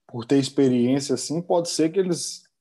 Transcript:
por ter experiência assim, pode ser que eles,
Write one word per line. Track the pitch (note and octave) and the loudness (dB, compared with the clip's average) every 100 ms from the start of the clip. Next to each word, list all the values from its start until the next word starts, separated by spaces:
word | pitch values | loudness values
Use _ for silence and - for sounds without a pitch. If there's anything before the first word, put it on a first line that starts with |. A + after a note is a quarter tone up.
| _ | _
por | B2 A#2 | -8 0
ter | C#3 | 2
experiência | C3+ C#3+ C3+ B2 B2 C#3 C#3 | 2 2 2 4 2 0 0
assim, | B2 - D#3+ | -4 -4 -4
pode | F3 F3 E3+ | 0 0 0
ser | - D#3+ | 0 0
que | F#3+ | 0
eles, | F3+ D3 - - _ _ | -2 -2 -6 -12 _ _